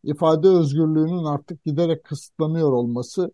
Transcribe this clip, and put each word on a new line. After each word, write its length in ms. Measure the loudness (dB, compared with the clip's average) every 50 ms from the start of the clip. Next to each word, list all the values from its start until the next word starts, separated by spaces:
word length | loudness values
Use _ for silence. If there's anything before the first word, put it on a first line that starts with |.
| -6
ifade 440 | -8 -4 0 2 2 2 4 4 4
özgürlüğünün 760 | 6 6 2 2 0 0 0 2 2 0 0 0 -2 -4 -4
artık 420 | -4 -6 -6 -8 -12 -16 -10 _
giderek 380 | -6 -2 -2 0 -2 -2 -4 _
kısıtlanıyor 680 | _ -14 -14 -14 -20 _ -4 -4 -2 -2 0 0 0
olması 600 | 0 0 -2 -2 -4 -6 -8 -8 -4 -6 -6 -6